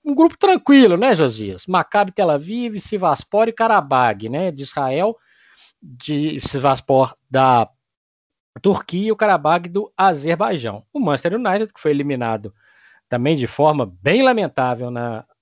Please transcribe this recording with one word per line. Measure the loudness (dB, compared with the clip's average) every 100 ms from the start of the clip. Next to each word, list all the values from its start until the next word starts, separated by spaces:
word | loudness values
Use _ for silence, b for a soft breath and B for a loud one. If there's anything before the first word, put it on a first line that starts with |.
um | -4
grupo | 2 2 4
tranquilo, | 2 2 6 6 6 4
né, | 2
Josias? | 2 0 -2 -10 -10 -4
Maccabi | -2 0 0 0
Tel | 0 0
Aviv, | 0 -4 -8 -6 -8
Sivasspor | -8 -4 -2 -2 -2 0 0
e |
Karabag, | 0 2 2 2 2 2 0 -6
né, | -4 -6
de | -6
Israel, | -10 -6 -4 -2 -2 -6 b b b b b _
de | -20 -16 -8 -4 -4 -6
Sivasspor | -8 -2 0 0 2 2 2 -4 _
da | 2 4 4 2 _ _ _ _ _ _ _ _ -4
Turquia | 0 0 -2 -4 -2
e |
o | 0
Karabag | 2 2 2 0 -2
do | -8 -6 0
Azerbaijão. | 0 2 -2 -2 -2 -4 -6 -10 -10
O | -4
Manchester | -2 0 -2 -2
United, | -2 -2 -4
que | -4
foi | -2
eliminado | -2 -2 -4 -4 -4 -8 b b b b b _
também | -4 -2 -2
de | -2
forma | 0 2 2 -2
bem | -4 0 2
lamentável | 2 2 -2 -2 -2 -4 -8
na, | -8 -8 -8 -12 _